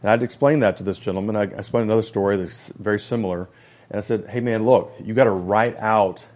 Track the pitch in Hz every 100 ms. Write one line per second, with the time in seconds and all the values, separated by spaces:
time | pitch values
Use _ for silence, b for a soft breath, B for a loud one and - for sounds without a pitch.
0 | 104 117 123 - 143 151 110 87 98 92
1 | - 95 101 107 101 - - 120 110 110
2 | 110 101 98 101 87 - - - 98 104
3 | - 120 98 87 90 b b b b 104
4 | 98 113 - 120 120 113 110 120 - -
5 | - 110 123 95 90 104 117 117 110 110
6 | 98 87 -